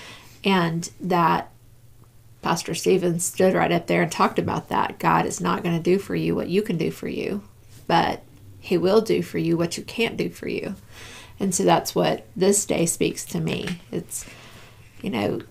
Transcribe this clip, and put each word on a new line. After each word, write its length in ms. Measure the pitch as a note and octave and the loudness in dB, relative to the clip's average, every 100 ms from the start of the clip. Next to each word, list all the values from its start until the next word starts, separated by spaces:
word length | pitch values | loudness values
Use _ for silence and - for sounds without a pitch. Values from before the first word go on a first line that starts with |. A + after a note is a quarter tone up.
| - - - - | -18 -20 -20 -4
And 460 | G3 F#3+ E3+ E3 E3+ - | 0 2 2 0 -6 -8
that 500 | F3 F3 E3 - - - - - - - - - - - | 0 4 4 2 -2 -14 -20 -20 -20 -20 -20 -20 -20 -8
Pastor 320 | - E3+ - | -2 -2 -2
Stephen 440 | E3 - F#3 F3 E3+ | -2 2 4 2 0
stood 360 | - - F#3+ | -2 2 4
right 180 | F3 E3 | 4 2
up 140 | E3+ - | 0 2
there 160 | F3 | 0
and 100 | E3+ | 2
talked 260 | - A3 - | 2 0 2
about 300 | - - - | -2 -2 -2
that. 300 | - - - | -2 -2 0
God 260 | E3 E3 | 2 2
is 160 | - - | 2 -2
not 240 | F3 F#3+ | -2 0
gonna 160 | F3 E3 | 0 0
do 180 | E3 F#3+ | 2 2
for 160 | - | 0
you 200 | E3+ D#3+ | -2 0
what 140 | E3+ - | -2 0
you 120 | F#3 | 0
can 160 | G#3 E3+ | 0 0
do 140 | D#3+ | -2
for 180 | E3 - | -4 -6
you, 360 | - - G3+ - - - - - | -6 -4 -6 -10 -20 -20 -12 0
but 360 | E3 - - - - - - | 2 2 -2 -10 -20 -20 -12
He 160 | - F3 | -2 2
will 240 | F3 A3 | 4 4
do 220 | G#3+ D3+ | 4 0
for 160 | F3 F3 | 0 -2
you 180 | E3 E3 | 0 0
what 220 | E3+ - | 0 -4
you 40 | |
can't 360 | - - A#3 - | -8 -4 -2 -2
do 100 | F3 | -6
for 200 | - - | -6 -8
you. 260 | - - G3 - - - - - - | -6 -6 -10 -14 -18 -18 -18 -16 -4
And 140 | G3 | -2
so 100 | - | 2
that's 300 | F3+ E3 - | 4 4 2
what 320 | F3+ D#3 - - - | 0 2 0 -4 0
this 300 | F#3+ G3+ - | 2 4 2
day 180 | D3 | 0
speaks 400 | E3+ - E3 - - | 0 0 -2 -2 -6
to 140 | E3+ | -4
me. 400 | D#3+ - - F3 - | -2 -4 -4 -8 -8
It's, 360 | - - - - - - - - - - - | -8 -8 -12 -12 -16 -20 -20 -20 -20 -20 -12
you 80 | G2 | -6
know, 320 | A2+ G#2 - - | -2 -2 -2 -6